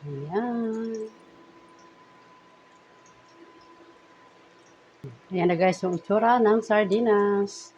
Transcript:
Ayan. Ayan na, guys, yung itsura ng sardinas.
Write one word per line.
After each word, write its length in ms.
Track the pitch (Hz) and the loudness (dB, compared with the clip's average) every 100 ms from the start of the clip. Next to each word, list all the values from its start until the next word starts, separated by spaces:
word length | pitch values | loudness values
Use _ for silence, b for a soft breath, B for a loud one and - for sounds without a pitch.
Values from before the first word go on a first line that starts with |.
| 147 | -12
Ayan. 1040 | 139 147 190 240 233 226 220 226 220 220 - - - - - - - - - - - - - - _ _ - _ - 330 - _ 339 - - - 110 - - _ - - - - - - _ _ _ 135 117 - | -12 -8 -6 -6 -6 -6 -8 -8 -10 -12 -16 -20 -20 -20 -20 -20 -20 -20 -20 -20 -20 -20 -20 -20 _ _ -20 _ -20 -20 -20 _ -20 -20 -20 -20 -20 -20 -20 _ -20 -20 -20 -20 -20 -20 _ _ _ -20 -20 -6
Ayan 140 | 185 175 | 0 2
na, 80 | 170 | 4
guys, 240 | 185 180 | 2 2
yung 160 | 185 175 | -4 -4
itsura 400 | - 208 226 247 | 0 0 4 4
ng 240 | 214 220 | 4 2
sardinas. 1120 | 220 214 208 202 233 208 202 202 202 - - | 2 0 2 0 2 2 2 0 -2 -8 -20